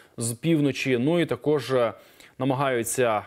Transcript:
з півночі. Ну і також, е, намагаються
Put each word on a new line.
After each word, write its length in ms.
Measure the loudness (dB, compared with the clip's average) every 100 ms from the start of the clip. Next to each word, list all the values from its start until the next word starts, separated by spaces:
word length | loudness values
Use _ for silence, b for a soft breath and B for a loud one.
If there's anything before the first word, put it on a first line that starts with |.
| B -8
з 160 | -8
півночі. 640 | -4 0 2 2 -2 -2 0
Ну 220 | 2 0
і 60 | 0
також, 460 | -2 0 0 2
е, 220 | 2 2 -2 B B B -4
намагаються 840 | -2 0 0 -2 -2 0 2 0